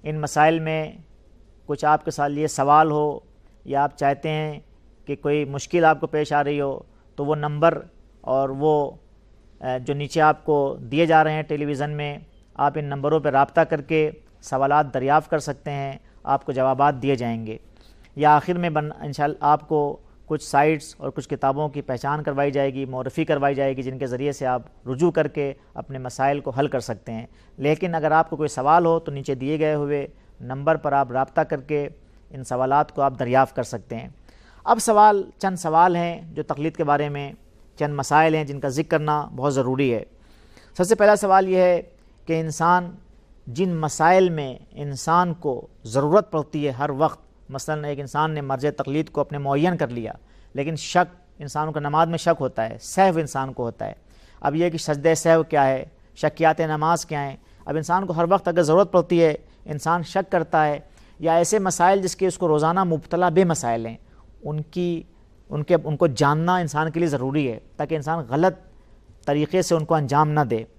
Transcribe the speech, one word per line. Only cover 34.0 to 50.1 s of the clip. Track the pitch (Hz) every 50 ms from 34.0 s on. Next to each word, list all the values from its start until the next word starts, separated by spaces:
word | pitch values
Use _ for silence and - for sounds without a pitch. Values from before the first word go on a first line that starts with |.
| 123 123 - _ - - _ - - - - - -
اب | - 233 226
سوال، | - 233 220 208 208 214 208 202 190 - - _
چند | - 190 185
سوال | 170 - 165 156 165 175 185 175
ہیں | 175 175 170 170 220 170 160
جو | 156 151
تقلید | 151 - 151 139 147 160 160
کے | - 165
بارے | 143 143 143 147 147
میں، | 143 143 143 139 - - _ _ _ _ - - _ -
چند | 143 147 147
مسائل | 143 131 - 143 151 160 160 156
ہیں | 156 151
جن | 139 143 139
کا | 127 139
ذکر | 127 143 160 -
کرنا | 170 156 151 151 151 151 143 - -
بہت | 123 127 147 139
ضروری | 135 127 123 131 131 139 131 117
ہے۔ | 107 - _ _ _ - - - - - - - - - - -
سب | - 180
سے | 180 226
پہلا | 214 208 208 214
سوال | 196 - 196 190 190 190 185
یہ | 185 185
ہے | 185 180 180 170 - - _ _ _ _ _ _ -
کہ | - 165 165
انسان | 160 160 156 - 165 170 180 180 180 175 - - - _ - - _ _ - - -
جن | - 117 135 190 185
مسائل | 175 160 156 147 - - 160 165 185 185 185 185
میں | 165 156 143 131 127 - - -
انسان | - - 143 143 139 127 - - 165 175 180 175 160
کو | 165 - 151 127 - - - _ - -
ضرورت | 110 107 139 139 147 165 208 208 -
پڑتی | - 156 143 - - 151 147
ہے | 143
ہر | 127 120 143 147
وقت، | 139 131 156 156 - - - _ _ _ - -
مثلاً | 135 135 - - 156 151 147
ایک | 147 147 139
انسان | 143 131 - 147 156 156
نے | 156 151
مرجع | 143 135 135 127 131 147 143
تقلید | - 139 135 139 151 156 -
کو | - 151
اپنے | 143 - 147 143
معین | 143 139 139 143 156 185 175
کر | 160 156 123
لیا، | 123 120 113 107